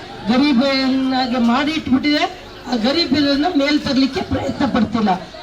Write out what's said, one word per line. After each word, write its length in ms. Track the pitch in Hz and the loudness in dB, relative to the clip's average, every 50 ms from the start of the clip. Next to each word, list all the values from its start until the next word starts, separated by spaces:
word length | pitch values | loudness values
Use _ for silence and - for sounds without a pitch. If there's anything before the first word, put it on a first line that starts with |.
| - - - - - 190 | -6 -12 -14 -8 -2 0
ಗರೀಬನಾಗೆ 1080 | 240 262 285 294 277 226 277 277 269 269 262 262 262 269 262 262 262 254 254 240 240 254 233 233 | 2 2 4 4 4 4 2 2 2 2 2 2 0 0 0 0 0 0 0 0 0 0 2 2
ಮಾಡಿ 200 | 233 262 294 294 311 302 | 2 2 0 0 -2 -4
ಇಟ್ಬಿಟ್ಟಿದೆ. 480 | - 277 254 - - 294 294 302 349 381 - - - - - - - - | -2 0 0 2 2 2 0 2 0 -2 -4 -6 -18 -18 -18 -16 -10 -4
ಆ 40 | 247 226 202 254 | -4 -2 0 0
ಗರೀಬರನ್ನ 600 | 294 339 339 - - 302 285 285 277 269 302 359 359 285 | 2 0 0 0 2 2 2 2 2 2 0 0 2 0
ಮೇಲ್ 180 | 277 294 302 294 - | 0 2 0 0 0
ತರ್ಲಿಕ್ಕೆ 380 | 294 269 262 269 262 - 370 - - | 0 0 2 2 2 0 -2 -4 -4
ಪ್ರಯತ್ನ 360 | - 254 - 277 - - 285 240 - | -4 -4 -4 -4 -4 -2 -2 0 2
ಪಡ್ತಿಲ್ಲ, 380 | 254 208 - - 233 214 202 180 185 - - - - | 0 0 0 0 0 0 0 0 0 -4 -10 -10 -4